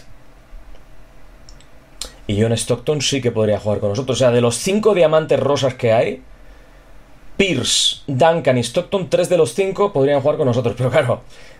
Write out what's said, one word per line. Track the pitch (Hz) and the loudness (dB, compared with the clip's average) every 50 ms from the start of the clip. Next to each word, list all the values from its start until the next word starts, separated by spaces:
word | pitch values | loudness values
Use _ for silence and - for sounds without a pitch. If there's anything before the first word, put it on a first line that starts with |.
| - - - - - - - - - - - - - - - - - - - - - - - - - - - - - - - - - - - - - - - - - - - - - | -20 -20 -20 -20 -20 -20 -20 -20 -20 -20 -20 -20 -18 -18 -18 -18 -18 -20 -20 -20 -20 -20 -20 -20 -20 -20 -20 -20 -20 -20 -20 -20 -20 -20 -20 -20 -20 -20 -16 -16 -16 -16 -16 -12 -6
Y | - 104 101 | -4 0 0
John | 110 117 117 | 2 0 0
Stockton | - - - 123 - - - 151 147 | -2 -2 -2 -4 -2 -2 -2 -2 -2
sí | 131 - 143 135 | -2 -2 -2 -2
que | 120 123 | -2 -2
podría | 113 110 110 107 104 95 | 0 0 0 0 0 0
jugar | - 107 104 98 | -2 -2 -2 -2
con | 107 101 | -2 -2
nosotros. | 101 110 131 135 123 | -2 -2 -2 -2 0
O | 110 | 2
sea, | 131 123 | 2 2
de | 117 120 | 4 4
los | 117 117 117 | 2 2 0
cinco | - - 196 202 214 214 226 202 | -2 -2 -2 0 2 2 2 4
diamantes | 175 165 151 156 156 156 - 151 131 | 4 4 4 4 2 2 2 0 0
rosas | 131 135 143 139 135 127 120 | 2 0 0 0 0 -2 -2
que | - - 117 | 0 0 2
hay, | 110 117 147 202 240 - - - - - - - - - - - - - - - - - - - - - - - - | 2 2 2 0 -4 -8 -12 -20 -20 -20 -20 -20 -20 -20 -20 -20 -20 -20 -20 -20 -20 -20 -20 -20 -20 -20 -20 -8 -2
Pierce, | - 196 190 160 120 113 - - - - - - - - | 0 0 0 0 0 -2 0 0 0 0 -2 -2 -4 -6
Duncan | - 135 127 160 165 165 170 - 139 127 | -4 2 4 4 4 4 2 2 0 2
y | 123 | 0
Stockton, | 120 - - 180 175 - - 196 175 127 | 0 -2 -2 -4 -4 -2 -4 -6 -4 0
tres | - 175 180 165 | 0 0 0 2
de | 180 | 2
los | 170 156 - - | 2 2 2 2
cinco | - 190 190 190 190 202 202 202 | -2 -2 0 0 0 0 0 2
podrían | 143 135 139 143 143 | 2 2 2 2 2
jugar | 131 151 147 | 2 0 0
con | 147 151 | 0 0
nosotros. | 127 117 131 113 117 101 | 0 0 0 0 -2 -2
Pero | - 127 123 | -2 -2 0
claro, | 123 165 135 123 104 - - - - - - - - | 2 2 2 2 0 -4 -6 -14 -20 -20 -20 -20 -20